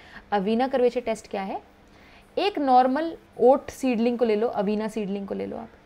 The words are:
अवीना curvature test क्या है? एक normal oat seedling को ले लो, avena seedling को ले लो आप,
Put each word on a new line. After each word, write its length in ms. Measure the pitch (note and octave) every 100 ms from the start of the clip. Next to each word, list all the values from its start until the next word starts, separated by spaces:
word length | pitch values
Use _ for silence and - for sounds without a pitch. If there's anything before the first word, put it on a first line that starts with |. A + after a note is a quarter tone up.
| - - -
अवीना 360 | G#3 F#3+ A3+ C4
curvature 320 | C4 B3 A#3+
test 300 | A#3+ A3 -
क्या 120 | G3+
है? 200 | G3 F4+ - - - - - - - -
एक 220 | G4 F4
normal 580 | C#4 B3+ B3+ C4+ E4 - - -
oat 300 | A#3+ C#4+ -
seedling 480 | - C4 A3+ A#3 A#3+
को 60 |
ले 120 | A#3 G#3
लो, 120 | A#3+
avena 400 | - G3 G#3+ G#3+
seedling 380 | A3 G3 G3+ G3
को 60 |
ले 120 | G3 G3
लो 100 | A3+
आप, 140 | A#3 -